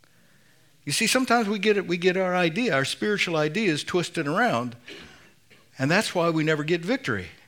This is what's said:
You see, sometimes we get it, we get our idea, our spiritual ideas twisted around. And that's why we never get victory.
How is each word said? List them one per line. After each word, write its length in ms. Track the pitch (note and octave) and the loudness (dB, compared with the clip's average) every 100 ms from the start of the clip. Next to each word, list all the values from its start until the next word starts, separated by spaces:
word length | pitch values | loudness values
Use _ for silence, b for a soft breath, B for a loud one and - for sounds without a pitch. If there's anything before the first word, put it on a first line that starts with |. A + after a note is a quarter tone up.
| b b b b b b b b | b b b b b b b b
You 80 | - | -6
see, 160 | C#3 A3+ | 0 2
sometimes 400 | C4 C4 A#3+ G#3 | 2 4 2 2
we 120 | G#3+ | 0
get 180 | G#3+ G#3 | 2 2
it, 80 | F3 | 0
we 100 | F3 | 0
get 220 | F3+ F3+ | 2 2
our 180 | F#3 F3+ | 0 2
idea, 380 | F3 D#3+ B3 | 0 0 0
our 100 | C3+ | 2
spiritual 540 | C3+ - G#3 G3+ - D#3+ | 0 -2 -2 0 0 0
ideas 460 | D3+ E3+ G#3+ D3 | 0 0 0 0
twisted 440 | - F#3 E3 - C#3+ | -2 -2 -2 -4 -2
around. 480 | F3 A#3+ B2 B2 A2+ B B B B B _ _ - _ - | 0 0 0 -2 -10 B B B B B _ _ -20 _ -4
And 120 | C3+ | 0
that's 240 | F3+ A3 | 2 0
why 180 | F3+ E3+ | 0 0
we 120 | D#3+ | 2
never 200 | D#3 D#3 | 0 0
get 180 | D3+ F3 | 0 -2
victory. 480 | E3+ C4 - G#2 F2 - | -2 -4 -4 -6 -8 -16